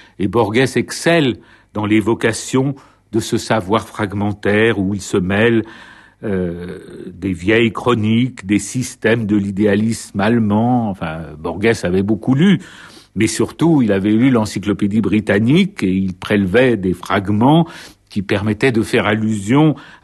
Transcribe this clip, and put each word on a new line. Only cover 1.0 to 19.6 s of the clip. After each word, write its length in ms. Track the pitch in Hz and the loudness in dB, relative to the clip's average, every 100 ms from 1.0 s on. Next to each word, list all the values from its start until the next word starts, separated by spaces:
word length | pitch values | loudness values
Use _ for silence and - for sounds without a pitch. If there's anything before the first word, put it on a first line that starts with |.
| - 170 139 95 - - _ | 0 2 2 -2 -10 -20 _
dans 100 | 104 | -6
l'évocation 920 | 107 110 101 117 117 107 - 127 135 139 - _ _ | 0 0 0 0 0 -2 -2 0 0 -4 -14 _ _
de 80 | 117 | -6
ce 160 | 110 117 | -2 -4
savoir 500 | - 113 92 110 104 | -2 -2 0 -4 -4
fragmentaire 920 | - 107 101 104 101 101 104 113 101 | -6 -6 -2 -4 -2 0 2 2 2
où 160 | 95 | -2
il 80 | 101 | -4
se 160 | - 107 | -2 -2
mêle, 460 | 90 98 117 117 107 - - - - _ | 0 2 2 2 -2 -12 -20 -20 -20 _
euh, 560 | 113 95 90 85 87 92 - - - | -6 -4 -4 -6 -12 -14 -16 -16 -16
des 260 | - 98 | -8 -6
vieilles 400 | 87 90 113 117 | -4 0 2 2
chroniques, 720 | - - 120 107 113 127 - 95 | 0 -2 0 2 0 0 -4 -2
des 120 | 104 | -2
systèmes 680 | - 131 123 - 110 117 107 | -2 -6 -8 -4 0 0 0
de 100 | 107 | 0
l'idéalisme 840 | 98 95 107 101 110 110 - 98 | 0 0 2 2 0 -4 -8 -4
allemand. 680 | 101 120 110 104 117 123 113 | 0 2 2 2 2 0 -2
Enfin, 460 | 92 87 80 78 76 | -6 -8 -8 -12 -10
Borges 460 | 82 90 110 110 | -8 -2 0 0
avait 180 | 92 92 | 0 0
beaucoup 320 | 98 110 - | 0 -2 0
lu, 260 | 131 190 170 - - - - - | 2 4 2 -2 -20 -20 -20 -14
mais 120 | - 107 | -2 -2
surtout, 560 | - 110 - 160 156 | 0 -4 0 2 4
il 100 | 113 | 4
avait 180 | 98 98 | 2 2
lu 200 | 110 131 | 4 4
l'encyclopédie 680 | 123 107 - 98 98 104 107 | 4 0 -4 -4 -2 0 0
britannique 840 | 101 107 104 101 110 156 196 - | 0 0 2 2 4 4 2 0
et 100 | 98 | -2
il 220 | 95 95 | 0 -2
prélevait 600 | 87 - 104 98 104 131 113 | -6 -2 0 2 4 4 2
des 180 | 92 | 0
fragments 760 | 87 - 95 98 104 123 160 165 - - - _ | -4 -2 -4 0 2 6 4 4 -4 -20 -20 _
qui 140 | - | -8
permettaient 500 | 98 104 104 104 135 | -4 -2 -2 0 0
de 100 | 113 | 0
faire 240 | 104 120 104 | 0 0 0
allusion 680 | 107 110 107 98 135 | 0 0 -4 0 4